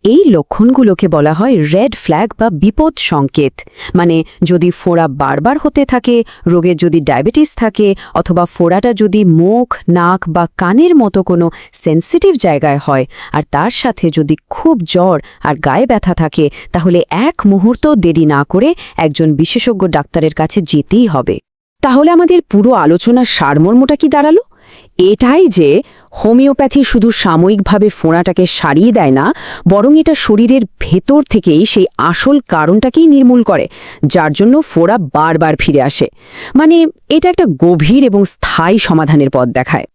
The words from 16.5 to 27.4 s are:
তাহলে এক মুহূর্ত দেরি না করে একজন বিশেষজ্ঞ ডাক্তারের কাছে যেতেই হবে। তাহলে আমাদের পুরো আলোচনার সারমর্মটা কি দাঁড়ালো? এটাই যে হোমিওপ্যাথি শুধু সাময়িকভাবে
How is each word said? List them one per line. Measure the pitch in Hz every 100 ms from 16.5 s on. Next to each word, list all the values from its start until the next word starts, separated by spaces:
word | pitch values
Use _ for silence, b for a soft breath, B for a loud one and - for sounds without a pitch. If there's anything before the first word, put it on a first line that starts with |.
| B B
তাহলে | 175 170 175 - 165 277
এক | - 208
মুহূর্ত | 196 208 247 302 269
দেরি | 170 160 156
না | 143
করে | 143 185 277 349 B -
একজন | 160 139 160 143
বিশেষজ্ঞ | 165 - - 202 185
ডাক্তারের | 156 143 165 156
কাছে | - 156 -
যেতেই | 160 151 - 214 233
হবে। | 147 - - _ _ _ _
তাহলে | 269 254 302
আমাদের | 339 349 349 -
পুরো | 202 220
আলোচনার | 233 151 175 233 247 240 -
সারমর্মটা | 139 143 170 240 262 294
কি | 311
দাঁড়ালো? | 285 294 349 - b b b b -
এটাই | 359 208 247 302 349
যে | 180 147 170 b b b
হোমিওপ্যাথি | - 208 240 277 277 269 285
শুধু | 247 240 226
সাময়িকভাবে | - 196 160